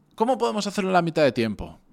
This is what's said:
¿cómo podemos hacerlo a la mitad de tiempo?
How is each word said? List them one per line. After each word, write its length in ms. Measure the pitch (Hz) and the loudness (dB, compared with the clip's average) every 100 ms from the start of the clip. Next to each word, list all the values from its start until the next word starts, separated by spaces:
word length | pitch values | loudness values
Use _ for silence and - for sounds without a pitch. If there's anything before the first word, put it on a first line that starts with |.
| _ - | _ -2
¿cómo 200 | 226 226 | -2 0
podemos 260 | 233 214 202 | -2 -2 -4
hacerlo 240 | 202 190 | -4 0
a 40 | |
la 100 | 180 | 2
mitad 180 | 170 160 | 2 2
de 100 | 139 | 2
tiempo? 480 | 117 110 95 82 - _ | 2 -2 -4 -12 -16 _